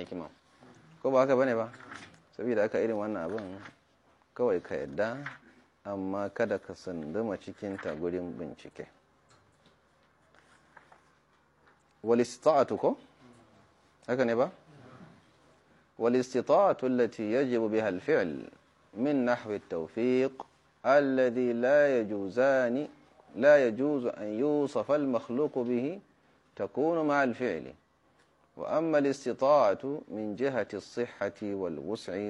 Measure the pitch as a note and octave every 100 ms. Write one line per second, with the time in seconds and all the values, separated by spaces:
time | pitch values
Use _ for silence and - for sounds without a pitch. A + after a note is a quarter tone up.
0 | F2 F2+ D#2 - _ _ - - - -
1 | C3 C3+ C3+ B2+ C3 A2+ A2+ - - -
2 | - - _ - A#2+ A2 G#2 - A2+ G#2+
3 | G#2 G#2 E2 G#2+ G2 F#2+ G#2 - _ _
4 | _ _ _ - B2 F2+ - D#2+ C#2+ D2
5 | G#2+ B2+ C#3+ - - - _ _ G2+ G2
6 | F#2+ G2 G2+ - A2+ G2 - F#2 - E2+
7 | D2+ F2+ A2+ F#2 - - G2+ G2 F#2 D#2
8 | F2 F2+ F2+ - D#2+ - D2 - - _
9 | _ _ _ _ _ _ _ _ _ _
10 | _ _ _ _ _ _ _ - - -
11 | _ _ _ _ _ _ _ _ _ _
12 | G#2+ A#2+ A#2+ - D3+ D3 B2+ G#2 D#3 C4+
13 | - _ - - - - _ _ _ _
14 | - B2+ A#2+ A2+ D#3 - - - - -
15 | - - _ _ _ _ _ _ _ -
16 | A2+ B2+ B2 B2 A2+ D#3 G3 C#3+ C3 B2
17 | A#2 - G#2+ A#2+ C#3 A#2+ A2 A2 A2 F2+
18 | A2 D3+ F2+ C#2 - - _ _ _ G2
19 | C#3 C#3+ A#2+ A#2+ A2 G2+ - F2 D#2+ -
20 | B2 B2+ C3+ C3 - _ _ _ - C#3+
21 | C#3 C3 B2+ A#2+ B2 A#2 B2 D3 D3 C3
22 | G#2+ G#2 G2 G#2+ C3+ C3+ B2 B2 D3+ -
23 | _ _ - - C3+ D3 B2 G#2+ C#3+ D3
24 | A#2+ - G#2+ G#2+ D3 D3 C#3 A#2+ G#2 D3
25 | C#3 A#2 - A#2+ D3 C3 A#2+ B2 C3+ G3
26 | - _ _ _ _ - G2 - D#3 E3+
27 | D3+ C#3+ C3+ A2+ B2 E2 B1+ C2+ _ _
28 | _ _ _ _ _ - - D3 E3 D3+
29 | C#3 C3+ B2+ A2+ C3 D3 A2 F#2+ C3+ D3
30 | - G#2+ G#2+ G2+ C3+ B2+ G2+ G2+ - -
31 | A#2+ - G2+ - G#2 G2 F2+ D2+ D2 A2+
32 | - F#2